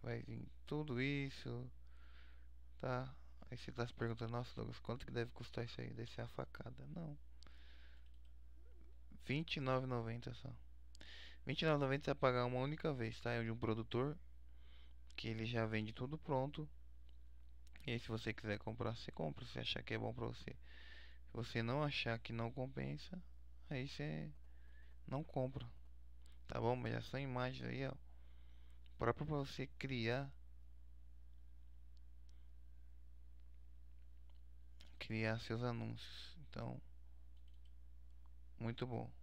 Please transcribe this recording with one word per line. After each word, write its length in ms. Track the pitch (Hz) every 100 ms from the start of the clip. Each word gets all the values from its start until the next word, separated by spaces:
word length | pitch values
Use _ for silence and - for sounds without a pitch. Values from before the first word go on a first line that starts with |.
vai 200 | 120 117
vir 220 | 120 117 - - -
tudo 340 | 151 151 120
isso, 720 | 135 143 139 - 127 120 127 - - - - - - - - - - -
tá? 340 | 131 127 131 131 - - -
Aí 80 | 123
você 140 | -
tá 160 | 123 117
se 60 |
perguntando, 400 | - 117 113 113
"Nossa, 200 | 120 127
Douglas, 240 | - 117 120
quanto 260 | - 120 -
que 60 |
deve 200 | 120 117
custar 320 | - 120 -
isso 160 | 120 -
aí? 140 | 120
Deve 180 | 117 117
ser 80 | -
a 60 | 117
facada." 580 | - 131 - 123 123 135
Não. 300 | 160 165 147 - - - - - - - - - - - - - - - - - - - - -
Vinte 300 | 139 165 160
e 40 |
nove 240 | 131 131 131
e 40 |
noventa 440 | 123 113 117 123
só. 200 | 123 123 120 - - - - - - - - -
Vinte 160 | -
e 40 | 160
nove 120 | 147
e 20 |
noventa 240 | 135 139
você 100 | -
vai 60 | 135
pagar 260 | 131 123 123
uma 140 | 123
única 340 | 135 156 165
vez, 260 | 135 110 110
tá? 100 | 120
É 100 | 117
de 80 | 113
um 80 | 113
produtor 600 | 113 110 113 117 139 160 - - - - - - - - - -
que 140 | 117
ele 160 | 110 113
já 200 | 120 110
vende 280 | 110 107
tudo 240 | 113 127 160
pronto. 520 | - 135 135 147 156 - - - - - - - - - - - -
E 60 |
aí, 80 | 120
se 100 | -
você 240 | 113 113
quiser 260 | 107 107 104
comprar, 360 | - 113 113 117
você 160 | -
compra, 320 | - 160 143 120
se 140 | 123
achar 220 | 123 -
que 120 | 117
é 40 | 113
bom 160 | 110
pra 120 | 117 117
você. 240 | 120 - - - - - - - - -
Se 60 |
você 300 | 117 117 120
não 180 | 113 139
achar 360 | 147 - 117 117
que 140 | -
não 180 | 117 117
compensa, 720 | 123 131 135 135 147 - 180 - - - - -
aí 180 | 131 139
você 420 | - 147 156 156 147 - - - - - - -
não 160 | 131
compra, 420 | 165 139 127 127 120 - - - - - - - -
tá 120 | -
bom? 160 | 117 127
Mas 180 | 120
já 80 | 117
são 180 | 113 135
imagens 480 | 139 123 127 131 120
aí, 180 | 123 135
ó, 60 | - - - - - - - - - - -
próprio 280 | 117 - 151
pra 100 | 147
você 320 | 139 - 131
criar, 640 | - 139 127 113 123 139 - - - - - - - - - - - - - - - - - - - - - - - - - - - - - - - - - - - - - - - - - - - - - - -
criar 400 | - 110 110 113
seus 200 | - 113
anúncios. 760 | 120 117 113 117 - - - -
Então, 440 | 139 - 120 127 - - - - - - - - - - - - - - - - - -
muito 300 | 113 120 127
bom. 240 | 117 117 -